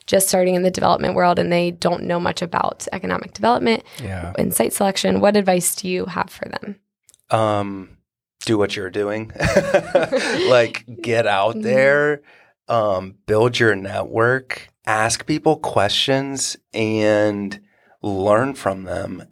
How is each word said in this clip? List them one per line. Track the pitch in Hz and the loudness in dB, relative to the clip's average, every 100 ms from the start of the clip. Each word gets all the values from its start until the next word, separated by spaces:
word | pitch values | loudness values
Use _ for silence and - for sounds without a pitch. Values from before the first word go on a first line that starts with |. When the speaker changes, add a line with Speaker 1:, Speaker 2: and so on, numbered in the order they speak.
| - | 0
Speaker 1:
just | 196 190 | 2 4
starting | 190 180 180 | 2 4 2
in | |
the | 185 | 2
development | 180 180 - - | 2 2 2 0
world | 190 180 175 | 2 2 2
and | 175 | 2
they | 175 175 | 0 0
don't | 175 175 175 | -2 -2 -2
know | 180 175 | -2 -2
much | 180 175 | -2 -4
about | 170 - - - - | -4 -2 -2 -4 -8
economic | 190 185 180 185 | -8 -4 -6 -8
development | - 214 247 247 226 - - | -2 0 2 0 -2 -4 -12
Speaker 2:
Yeah. | 113 95 85 - | -10 -8 -6 -2
Speaker 1:
and | 185 | -2
site | 185 - | 0 -2
selection, | - 196 196 190 190 | 0 0 0 0 2
what | 202 208 | 4 4
advice | 190 180 175 - | 2 2 0 -4
do | 180 | -4
you | 180 185 | -4 -4
have | 180 - | -6 -6
for | - - | -10 -12
them? | - - 202 _ _ _ _ - | -10 -12 -14 _ _ _ _ -2
Speaker 2:
Um, | 113 110 104 101 98 95 _ _ _ _ _ | 0 2 0 -2 -8 -14 _ _ _ _ _
do | - 110 | 0 2
what | 98 104 | 0 -2
you're | 95 | -6
doing. | 101 101 107 110 - | -4 -4 -4 -8 -4
<laughs> | - 190 - - - 175 160 269 - 254 370 | 0 2 2 0 2 0 0 -2 -2 0 4
Like, | 123 113 - - 117 | 4 4 -2 -12 -10
get | 120 117 107 | -2 0 2
out | 98 104 | 2 0
Speaker 1:
Mm-hmm. | 113 | 0
Speaker 2:
there, | 107 131 135 143 147 147 _ - _ _ - | 0 2 4 4 2 -2 _ -20 _ _ -4
um, | 117 107 92 95 - - | 0 0 -2 -6 -10 0
build | 107 120 117 | 2 2 4
your | 117 98 | 2 2
network, | 95 101 95 110 120 131 127 - - _ - | -2 -6 -4 0 2 0 -4 -12 -16 _ -2
ask | 110 113 - - | 0 0 -2 -4
people | 151 160 151 | 0 0 0
questions, | - 110 101 - - 135 139 135 - - _ | 0 0 2 0 0 0 -2 -6 -6 -8 _
and | - 110 110 107 104 107 101 101 101 _ _ _ _ | -4 0 2 2 4 2 -2 -6 -10 _ _ _ _
learn | 104 98 98 107 131 | -4 0 2 4 2
from | 135 98 95 | -2 -4 -4
them | 90 90 95 92 - | -6 -8 -8 -10 -8